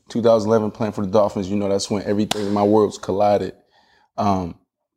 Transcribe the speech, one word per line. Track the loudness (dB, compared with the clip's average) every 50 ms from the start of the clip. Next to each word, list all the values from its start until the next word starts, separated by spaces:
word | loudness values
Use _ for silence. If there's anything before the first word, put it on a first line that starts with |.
| _ -8
two | -4 0 4
thousand | 4 4 4 4 2
eleven, | 2 2 2 0
playing | -4 -4 -6 -4 -4
for | -4 -4
the | 0
Dolphins, | 2 2 2 2 0 -4 -6 -4
you | -4
know, | -2 -2 0
that's | -2 -2 -2 -2
when | -4 -4 -2
everything | -2 -2 -2 0 -2 -2 -4 -4
in | -2 0
my | 0 2
worlds | 4 4 4 2 2 -2 -6
collided. | -6 -4 -2 0 2 2 2 0 0 -4 -10 _ _ _ _ _ _ _ _ _ _ _ -8
Um, | -4 -2 0 0 -2 -4 -6 -10 _ _ _ _ _ _ _ _